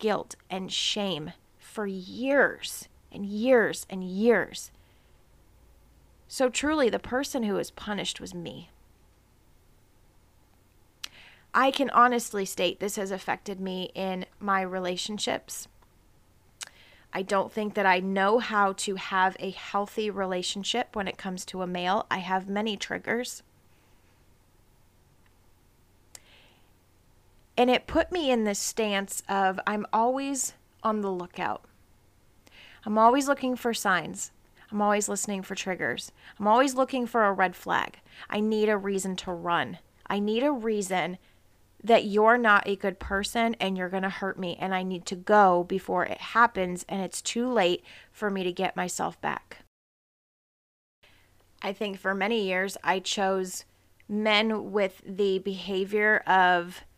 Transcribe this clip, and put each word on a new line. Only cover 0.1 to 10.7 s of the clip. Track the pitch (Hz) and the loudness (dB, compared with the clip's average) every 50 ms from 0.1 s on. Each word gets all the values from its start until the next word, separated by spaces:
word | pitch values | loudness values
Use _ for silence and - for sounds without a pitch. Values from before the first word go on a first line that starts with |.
| 190 - - - - _ _ - | 0 -2 -4 -8 -16 _ _ -10
and | 180 190 190 180 | -10 -8 -8 -6
shame | - - - - - 214 202 190 170 147 156 175 - _ _ _ _ | -6 -4 -2 -2 -2 -2 -4 -4 -4 -6 -8 -12 -14 _ _ _ _
for | _ - - - 226 208 | _ -20 -14 -8 -6 -6
years | 196 190 190 180 196 190 214 254 269 285 277 196 151 73 - - - - - - - - - _ - | -6 -6 -8 -10 -12 -10 -6 -2 2 4 4 4 4 2 -4 -10 -12 -12 -12 -16 -18 -20 -20 _ -16
and | - - 202 | -10 -8 -8
years | 196 208 208 226 262 262 233 196 156 170 - - - | -6 -4 0 4 6 6 6 6 4 0 -4 -10 -10
and | 196 185 | -10 -8
years. | 185 180 185 196 220 240 220 185 - - - - - - - - - _ _ _ _ _ - _ _ _ _ _ _ _ _ _ - _ - _ _ _ _ - _ _ _ _ _ | -8 -6 -2 2 4 6 6 6 2 -2 -8 -14 -16 -16 -20 -20 -20 _ _ _ _ _ -20 _ _ _ _ _ _ _ _ _ -20 _ -20 _ _ _ _ -20 _ _ _ _ _
So | - - - 262 254 | -10 -2 0 0 0
truly, | 240 - 277 294 320 302 262 214 | 0 0 0 0 2 2 2 2
the | 196 202 | 2 -2
person | - - 247 262 285 - - 262 220 | -6 -4 -4 -4 -4 -2 -4 -2 -2
who | 208 190 | 0 0
was | 180 - - | -2 -4 -6
punished | - - - 208 208 185 175 180 - - | -10 -12 -8 -6 -6 -6 -6 -6 -8 -8
was | - 185 180 | -12 -12 -12
me. | 175 165 143 - - 170 - _ _ _ _ _ _ _ _ _ _ _ _ _ _ _ _ _ _ _ _ _ _ _ _ _ _ _ _ _ _ _ _ _ _ _ _ _ _ _ _ | -10 -10 -10 -12 -14 -18 -20 _ _ _ _ _ _ _ _ _ _ _ _ _ _ _ _ _ _ _ _ _ _ _ _ _ _ _ _ _ _ _ _ _ _ _ _ _ _ _ _